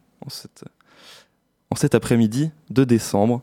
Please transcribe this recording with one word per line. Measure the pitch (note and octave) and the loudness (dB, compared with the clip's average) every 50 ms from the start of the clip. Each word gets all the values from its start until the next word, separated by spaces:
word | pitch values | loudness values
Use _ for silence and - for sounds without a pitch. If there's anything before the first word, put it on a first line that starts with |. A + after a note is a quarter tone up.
| _ _ _ - - | _ _ _ -20 -18
en | C#3 | -18
cette, | - - - - _ - - - _ _ _ _ _ _ - - - - - _ _ _ _ _ _ _ _ - | -18 -18 -18 -20 _ -20 -20 -20 _ _ _ _ _ _ -20 -20 -20 -20 -20 _ _ _ _ _ _ _ _ -12
en | - | -8
cet | - - C#3+ - | -4 -2 0 0
après-midi | A#2 - - B2 A#2 A#2 A2 G#2+ B2+ D3 D#3+ - _ _ - | 0 0 2 2 2 2 2 2 -2 -4 -4 -6 _ _ -6
de | G#2 A#2+ C#3 | 0 0 2
décembre. | B2+ A#2+ A2 - - - G2+ G2+ A2+ B2 A#2+ | 4 4 0 0 0 0 0 0 0 0 -2